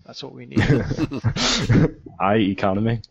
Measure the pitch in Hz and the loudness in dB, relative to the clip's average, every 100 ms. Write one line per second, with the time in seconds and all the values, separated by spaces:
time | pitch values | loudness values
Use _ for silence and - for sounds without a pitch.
0 | - 120 135 131 123 139 - 120 107 135 | -20 -16 -16 -16 -6 -2 2 2 0 -4
1 | 151 139 113 - 240 - 160 113 156 - | -4 -2 -4 -2 -2 -2 4 4 4 -2
2 | - - 92 110 98 98 101 95 113 117 | -16 -2 2 2 2 0 0 0 0 -2
3 | - | -6